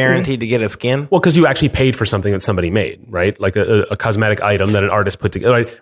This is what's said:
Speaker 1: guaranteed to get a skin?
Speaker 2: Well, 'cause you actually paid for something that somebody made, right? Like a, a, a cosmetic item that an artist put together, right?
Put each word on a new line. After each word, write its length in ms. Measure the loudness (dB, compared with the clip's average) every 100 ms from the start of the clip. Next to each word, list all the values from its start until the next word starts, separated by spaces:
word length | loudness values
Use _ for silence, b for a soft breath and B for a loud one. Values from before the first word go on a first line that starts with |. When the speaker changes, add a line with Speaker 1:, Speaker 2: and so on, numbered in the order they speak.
Speaker 1:
guaranteed 400 | 2 2 0 -4
to 60 | -2
get 120 | 0
a 80 | -2
skin? 400 | -2 -2 -2 0
Speaker 2:
Well, 120 | 2
'cause 160 | 4 4
you 100 | 2
actually 220 | 2 0
paid 260 | 2 0 0
for 100 | -2
something 280 | -2 -2
that 80 | -2
somebody 280 | 0 0 0
made, 300 | 0 -2 -6 -10
right? 320 | -2 -2 0
Like 160 | -2 0
a, 60 |
a, 180 | 2 2 0
a 60 | -4
cosmetic 460 | -2 0 0 0
item 300 | 0 0 0
that 100 | 0
an 60 | 0
artist 300 | 0 -2 -2
put 120 | -4
together, 220 | -2 2
right? 260 | 2 0 -4